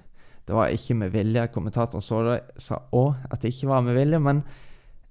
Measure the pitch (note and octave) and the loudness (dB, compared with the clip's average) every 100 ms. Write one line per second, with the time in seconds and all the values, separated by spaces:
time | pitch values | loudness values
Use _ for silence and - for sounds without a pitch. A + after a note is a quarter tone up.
0 | - - - - - A2 D#2+ A2+ - A#2 | -18 -20 -20 -14 -2 0 2 0 0 0
1 | F#2+ G#2+ G#2+ A#2 A#2 - G2+ A#2+ A#2 - | 0 0 2 0 0 -4 -2 -2 -2 -4
2 | - A2+ A#2 A#2+ - - - - - A#2+ | -2 0 0 0 -4 -12 -8 -8 0 2
3 | C#3 C3 - - - C3 C#3 C3 A#2+ B2 | 2 0 -6 -4 -4 -2 0 2 4 4
4 | C#3+ E3 C#3 D3 - - - - - - | 4 4 4 2 0 -10 -18 -20 -20 -20
5 | - | -4